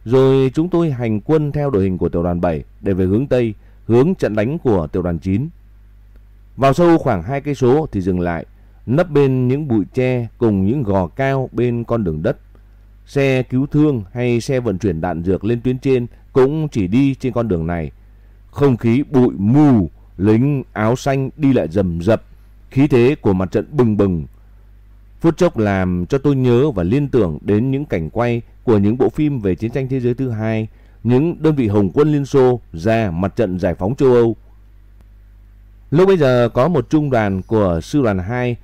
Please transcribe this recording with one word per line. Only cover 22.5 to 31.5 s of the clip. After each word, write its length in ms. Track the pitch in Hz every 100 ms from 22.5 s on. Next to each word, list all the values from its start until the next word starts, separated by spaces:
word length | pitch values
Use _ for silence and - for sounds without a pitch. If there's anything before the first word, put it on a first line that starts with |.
| - -
khí 180 | 131 143
thế 280 | 123 123 151
của 120 | 110
mặt 180 | 92 90
trận 160 | 110 -
bừng 260 | 147 117 101
bừng. 280 | 98 82 67 - - - - - - - - -
Phút 180 | 165 160
chốc 200 | 175 117
làm 480 | 104 95 92 90
cho 120 | 87 139
tôi 180 | 147
nhớ 360 | 135 127 120 151
và 120 | 101
liên 240 | 87 139 139
tưởng 300 | 123 87 73
đến 300 | 98 104 131
những 140 | 135
cảnh 240 | 151 95 78
quay 320 | 113 120 117 - -
của 140 | 123 107
những 200 | 101 127
bộ 120 | 107
phim 300 | - 151 135
về 160 | 98
chiến 160 | 87 113
tranh 160 | 139 131
thế 120 | 135
giới 140 | 120
thứ 160 | 123 131
hai, 380 | 107 110 110 110 - - -
những 400 | 117 127 165 -
đơn 120 | 156